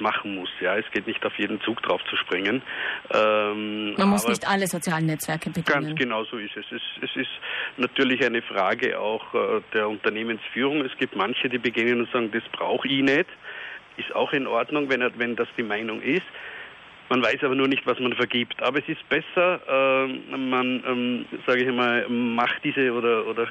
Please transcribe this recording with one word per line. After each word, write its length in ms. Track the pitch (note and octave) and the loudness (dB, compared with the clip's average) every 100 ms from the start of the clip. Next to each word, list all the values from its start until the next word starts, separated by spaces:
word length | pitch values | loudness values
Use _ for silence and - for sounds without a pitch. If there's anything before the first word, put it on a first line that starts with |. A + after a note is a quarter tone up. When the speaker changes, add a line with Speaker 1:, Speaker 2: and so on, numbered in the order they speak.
Speaker 1:
machen 340 | G#2+ G#2 G#2 | 0 0 -2
muss. 160 | F#2+ F2 - | -6 -8 -4
Ja, 160 | F2+ G2+ | 0 0
es 80 | - | 0
geht 160 | G#2+ G#2 | -4 -4
nicht 180 | G#2 | -2
auf 140 | G#2 - | -2 -2
jeden 220 | G2+ G#2+ | -2 -2
Zug 200 | - A#2 | -2 -2
drauf 200 | - F2+ - | 0 0 -2
zu 60 | - | -4
springen. 440 | - F2+ G2 C3 - - - - - | -2 0 0 -2 -4 -6 -6 -6 0
Ähm, 800 | G#2+ G#2+ G#2+ G#2 G#2+ G#2+ G#2+ G#2 | 4 6 4 2 0 -4 -4 -2
Speaker 2:
Man 140 | G#2 G3 | 2 4
muss 160 | G3+ | 4
Speaker 1:
aber 80 | A#3 | 2
Speaker 2:
nicht 140 | F#3+ - | 0 2
alle 200 | G3 F#3 | 0 0
sozialen 400 | F3 F#3 D#3+ D#3+ | -2 -2 0 0
Netzwerke 440 | D#3 - D#3 E3 | 0 -2 -4 -4
bedienen. 360 | D#3+ D#3+ C#3+ D3+ | -2 2 2 0
Speaker 1:
Ganz 120 | D#3 | -2
genau 260 | B2 A2 | 0 0
so 120 | A2 B2 | -2 -6
ist 200 | G#2 G#2+ | -8 -10
es. 100 | - | -10
Es, 100 | A#2+ - - | -10 -10 -8
es 160 | C3 C3 | -6 -6
ist 140 | C3 - - - - - | -6 -8 -8 -6 -6 -4
natürlich 480 | B2 - B2+ B2+ B2+ | -2 2 2 4 2
eine 160 | A#2 | 0
Frage 560 | - G2+ F#2+ - A2 F2+ | -2 0 0 2 0 0
auch, 340 | G#2 A2 - | -2 -2 -2
äh, 280 | A2+ G2+ G#2+ - | 0 2 0 0
der 160 | A2 G#2+ | 0 0
Unternehmensführung. 960 | G#2+ A2+ G#2 A2+ A2 - - C#3 D3+ | 0 -2 0 -2 -4 -6 0 0 2
Es 60 | C3 - | -2 -2
gibt 160 | C3 | -4
manche, 340 | C#3+ G#2+ B2+ C3+ | 0 -2 0 -2
die 100 | B2+ | 0
beginnen 420 | A#2+ A2+ A#2 A#2+ | -2 2 2 2
und 100 | A2+ | 2
sagen, 200 | B2+ A2+ | 0 0
„Das 100 | A2+ - | -2 -6
brauche 380 | - - B2 C#3 | -4 -2 0 0
ich 140 | C3+ | 2
nicht.“ 240 | C3+ C#3+ - - - - - - - - | 4 4 2 -6 -16 -14 -12 -14 -16 -12
Ist 160 | A2+ G2+ | -4 0
auch 160 | B2+ | 2
in 160 | D3 A#2+ | 0 2
Ordnung, 420 | A2+ B2+ D3+ C#3 | 0 0 0 2
wenn 100 | B2+ | 2
er, 160 | B2 A2+ | 0 0
wenn 200 | A#2+ A#2 | -2 0
das 120 | A#2 - | -2 -2
die 60 | |
Meinung 400 | A2 G#2 A2+ A2 | -2 -2 -2 -2
ist. 240 | A#2 F3 - - - - - - - - - | 0 0 -2 -10 -14 -14 -16 -18 -20 -12 -2
Man 140 | B2+ | 2
weiß 220 | A2+ B2+ | 2 2
aber 100 | C#3+ | 2
nur 140 | C3 C3+ | 4 4
nicht, 180 | C#3 B2+ | 2 0
was 140 | A#2+ | 0
man 140 | B2+ | 0
vergibt. 480 | A#2 B2 B2 A#2+ - | 2 0 0 -2 -2
Aber 180 | B2 C#3+ | -2 0
es 80 | D3 | -2
ist 200 | D#3 - | -6 -2
besser, 520 | C#3+ - F3+ F3+ E3+ - | -2 0 2 4 2 0
ähm, 800 | C3+ C3+ C3 C3+ C3 - C3+ C3 | 2 4 4 2 -4 -6 -4 0
man, 320 | B2+ B2+ B2+ C3 | 2 2 0 0
ähm, 400 | B2 B2 A#2+ - - - | 0 0 -2 -4 -4 2
sage 160 | B2+ | 2
ich 100 | B2 | 2
mal, 360 | B2 B2 A#2+ - | 2 2 2 2
macht 560 | A#2+ A#2+ A#2 A#2+ - | 0 0 2 0 0
diese 280 | D3 C#3 C3 | -2 2 2
oder, 340 | A#2+ A#2 A2+ G#2+ | 2 2 2 0
oder 200 | A2+ A#2 | -2 -2